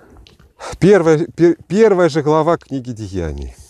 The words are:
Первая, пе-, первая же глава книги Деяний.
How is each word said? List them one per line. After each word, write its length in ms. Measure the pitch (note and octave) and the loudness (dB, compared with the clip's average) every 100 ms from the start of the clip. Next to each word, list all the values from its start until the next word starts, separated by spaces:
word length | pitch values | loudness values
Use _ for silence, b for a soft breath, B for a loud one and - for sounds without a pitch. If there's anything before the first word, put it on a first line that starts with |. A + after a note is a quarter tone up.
| b b - _ _ _ B - | b b -20 _ _ _ B 0
Первая, 480 | F3+ G3+ D#3+ D3+ - | 4 4 4 0 -2
пе-, 300 | - E3+ D#3+ - | 0 0 0 -4
первая 400 | G3 A3 F3+ E3+ | 0 2 2 0
же 140 | D3+ | 0
глава 340 | C#3 D#3 D#3 E3 | 0 0 0 -2
книги 360 | - C3+ B2 | -6 -12 -10
Деяний. 640 | A2 G#2 F#2+ D#2+ C#2+ C2 - b | -12 -10 -8 -8 -8 -12 -16 b